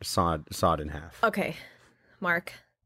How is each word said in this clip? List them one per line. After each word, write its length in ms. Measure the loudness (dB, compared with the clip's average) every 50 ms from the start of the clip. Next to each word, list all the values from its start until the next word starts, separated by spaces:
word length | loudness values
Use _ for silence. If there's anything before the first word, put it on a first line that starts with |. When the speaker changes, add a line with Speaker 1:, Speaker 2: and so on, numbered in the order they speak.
| -8
Speaker 1:
sawed, 500 | -2 0 2 2 2 2 0 -4 -8 -4
sawed 280 | 2 2 4 4 2
in 80 | 0 -4
half. 340 | -8 -10 -12 -14 -4 0 0
Speaker 2:
Okay, 340 | 0 2 0 -2 -4 -4 -8 -12 -20 -20 -20 _ _ _ _ _ _ _ -4
Mark, 320 | -2 0 0 0 -2 -6 -12 -16 -20 _ _ _ _